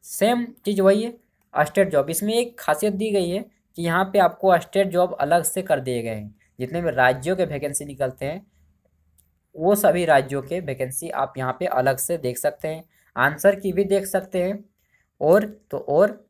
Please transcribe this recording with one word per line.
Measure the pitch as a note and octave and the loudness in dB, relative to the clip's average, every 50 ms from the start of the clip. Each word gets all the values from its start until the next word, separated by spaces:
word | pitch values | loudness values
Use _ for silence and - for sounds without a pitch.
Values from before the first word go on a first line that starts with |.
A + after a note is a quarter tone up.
| _ | _
सेम | - - - G3 A3 B3 A#3+ A#3+ A#3 - _ _ | -12 -4 0 0 2 2 0 -2 -6 -10 _ _
चीज़ | G#3 G#3 G3 | -4 0 4
वही | F#3+ F#3+ G3 G#3 A3+ | 4 4 4 4 2
है। | A#3+ A#3 - _ _ _ _ _ _ - C#3 D3+ | -4 -8 -12 _ _ _ _ _ _ 0 0 0
स्टेट | - - G3 G3 E3 | 0 2 0 2 2
जॉब, | D#3+ E3+ E3+ D3+ | 2 0 0 0
इसमें | E3 E3 G3+ G#3 A3 | -2 -4 -2 0 0
एक | A#3 B3 A#3 - - | 0 -2 -2 -6 -10
खासियत | - - G3+ G#3 G#3+ G#3+ G3 | -2 -2 -2 0 0 -2 -2
दी | F#3+ A3 A3 | -2 -4 0
गई | G3+ G3+ F3+ F3 | 0 0 0 0
है | F3 G3 A#3+ - _ _ _ _ _ - | -2 -4 -6 -10 _ _ _ _ _ -6
कि | E3+ | -2
यहाँ | E3+ E3 F3+ F#3+ | 0 0 0 0
पे | F#3+ F#3+ G3+ | 2 2 4
आपको | F#3 E3+ - - - F#3+ F3+ E3+ | 4 4 2 2 2 4 4 4
स्टेट | F3 - - G3 G3 F#3+ | 2 0 0 0 0 2
जॉब | E3+ F3+ F3+ F3 - | 2 2 0 0 0
अलग | - C#3+ C#3+ E3 F3 E3 | -4 0 2 2 2 2
से | - - F#3+ F3+ | 0 -4 -6 -2
कर | - D#3+ C#3 | 0 -2 -2
दिए | B2+ B2+ B2 A#2+ | 0 -2 -4 -4
गए | A2+ A#2 | -4 -4
हैं। | A2 G#2+ G#2 G#2+ G#2+ _ _ _ _ - | -6 -8 -10 -12 -16 _ _ _ _ -8
जितने | B2+ B2+ - E3+ | -8 -6 -4 -4
भी | F3 E3 | -4 -2
राज्यों | B2+ B2+ B2+ B2+ C3 C3 C3 D#3+ - | 2 4 4 4 4 2 -2 -4 -2
के | - F3+ | -2 -2
वैकेंसी | D#3+ D3 C#3+ C#3 C#3+ C#3+ - D3 | -4 -4 -6 -6 -6 -6 -6 -8
निकलते | C#3+ C#3 C3 C#3 C3 C3 - C#3 | -10 -6 -4 -4 -4 -4 -8 -8
हैं, | C3+ D#3 F#3+ G3 _ _ _ _ _ _ _ _ _ _ _ _ _ _ _ _ _ _ _ _ _ _ | -8 -8 -10 -14 _ _ _ _ _ _ _ _ _ _ _ _ _ _ _ _ _ _ _ _ _ _
वो | D#3 D#3 F#3 G#3 | -2 2 2 2
सभी | G3+ - F#3+ D3+ F3+ F3 | 4 4 4 4 4 2
राज्यों | D#3 D#3 C#3 C#3 C3 C#3 C#3 C3 | 4 4 4 4 2 -6 -8 -6
के | C#3 E3 F3+ | -6 -8 -6
वैकेंसी | F3+ C#3+ C3+ - C3+ C3 C3 - - E3 | -6 -6 -6 -6 -6 -6 -6 -10 -10 -8
आप | - - C#3 C3+ - C3 | -4 -4 -4 -4 -4 -6
यहाँ | C3 B2+ C3 - | -4 -4 -4 -4
पे | F3+ F3+ | -4 -2
अलग | - B2+ B2+ C3+ C3 B2+ | 0 0 0 0 0 -2
से | - - F3 E3 | -4 -6 -6 -4
देख | C#3 B2 B2 - | -4 -6 -6 -2
सकते | - D3+ - _ - D#3 | -4 -4 -4 _ -8 -8
हैं, | D#3 D#3+ E3 _ _ _ _ _ _ | -8 -8 -12 _ _ _ _ _ _
आंसर | - B2 C#3+ D3+ D3+ - G3+ G3 | 0 0 0 0 2 2 2 2
की | G3 - G3 F3 | 2 -2 -4 -2
भी | F3+ G3+ | -2 0
देख | F#3+ G3 G3 F#3+ F#3+ | 2 0 0 0 0
सकते | - F#3+ F#3 F#3+ - F#3 F3 | -4 -4 -4 -2 -4 -4 -2
हैं, | F#3 G3+ G3+ - _ _ _ _ _ _ _ _ _ _ _ | -2 -4 -6 -10 _ _ _ _ _ _ _ _ _ _ _
और | - D3+ F3 G#3 - - - - _ _ | 2 4 4 4 4 0 -10 -18 _ _
तो | - - | -12 -10
और | - - C#3 D#3 G3 G#3 G#3 - _ _ | -6 0 2 2 2 2 0 -6 _ _